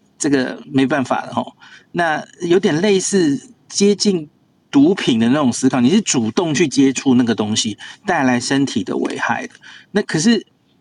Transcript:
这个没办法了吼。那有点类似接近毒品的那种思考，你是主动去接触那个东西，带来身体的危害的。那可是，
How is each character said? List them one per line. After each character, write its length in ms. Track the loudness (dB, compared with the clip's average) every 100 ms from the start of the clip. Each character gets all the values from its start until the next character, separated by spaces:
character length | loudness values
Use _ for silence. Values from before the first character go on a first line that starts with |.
| _ _
这 100 | 0
个 320 | 0 -2 -8 -4
没 180 | -2 0
办 180 | 0
法 220 | -2 -4 -4
了 80 |
吼。 200 | -8 -8 -14 -20 -20 _
那 300 | -4 -2 -4 -8 -10
有 180 | 0 2
点 200 | 2 0
类 180 | 2 0
似 500 | 0 0 0 0 -6 _ _
接 280 | 0 2 2
近 340 | 0 -2 -6 _ _ _ _
毒 240 | 4 4
品 260 | 2 0 2
的 80 | 2
那 60 | 2
种 160 | 0
思 160 | 0 0
考， 140 | 2
你 80 | 2
是 100 | 2
主 280 | 2 -2 -2
动 240 | -2 -2
去 140 | 0 0
接 260 | 2 2
触 220 | 2 2 2
那 80 |
个 100 | 2
东 220 | 0 -2 -2
西， 240 | -4 -8 -16 -10 -4
带 180 | 0
来 160 | 0 0
身 240 | -2 -2
体 200 | -2 -4
的 120 | -4 -4
危 200 | -6 -6
害 300 | -6 -6 -8
的。 60 | -18 -20 -20 _
那 100 | -4
可 180 | -2 0
是， 260 | 2 0 -2 _ _ _